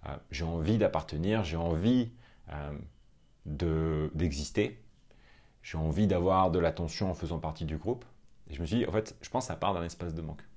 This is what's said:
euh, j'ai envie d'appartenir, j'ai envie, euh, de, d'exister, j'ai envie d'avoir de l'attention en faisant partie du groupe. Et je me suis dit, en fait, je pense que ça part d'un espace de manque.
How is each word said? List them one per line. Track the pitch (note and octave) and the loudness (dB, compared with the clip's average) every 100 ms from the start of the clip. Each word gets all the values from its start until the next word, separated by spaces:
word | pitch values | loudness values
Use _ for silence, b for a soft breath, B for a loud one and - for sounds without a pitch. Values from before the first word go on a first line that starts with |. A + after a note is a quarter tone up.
| D2 | -8
euh, | C#2+ - | -10 -10
j'ai | D2+ | -6
envie | E2 E2+ D#2 A2+ | -2 0 2 4
d'appartenir, | G2 D#2 D#2 D2+ F2+ A2 | 4 2 -2 -2 0 2
j'ai | E2+ E2 | 0 0
envie, | E2+ D#2+ G#2 B2+ A#2 b b b - | 0 2 4 4 2 b b b -12
euh, | - D2 D2 - - - _ _ _ - | -8 -8 -8 -12 -18 -20 _ _ _ -10
de, | D2+ E2+ D#2+ D#2+ D#2 D2+ | -2 2 2 2 2 0
d'exister, | D2+ E2 C#2 D2+ - A#2 - - - - b b b b b | 2 0 0 -2 0 0 -2 -20 -20 -20 b b b b b
j'ai | - D#2+ | -8 -2
envie | D#2+ D#2+ G#2 | 0 4 4
d'avoir | F2+ F2+ F#2+ F#2 | 4 4 6 6
de | F2 | 4
l'attention | E2 D#2 E2 - F#2+ | 2 0 -6 -2 -2
en | |
faisant | E2+ E2 E2 | -2 -4 -4
partie | D#2 D2+ D#2+ | -6 -6 -6
du | D2+ | -4
groupe. | G#2 B2+ - - - - - | -4 -4 -6 -20 -20 -20 -14
Et | |
je | C#2+ | -6
me | E2+ | 0
suis | A3+ | 0
dit, | - | 2
en | |
fait, | G2+ G#2+ - | 0 -2 -10
je | - | -6
pense | B2+ C3 | -6 -4
que | |
ça | D#2 | -2
part | G2 | 0
d'un | F#2 | 0
espace | E2+ - F2 | -4 -6 -6
de | D#2+ | -6
manque. | D#2 D#2 - | -8 -10 -14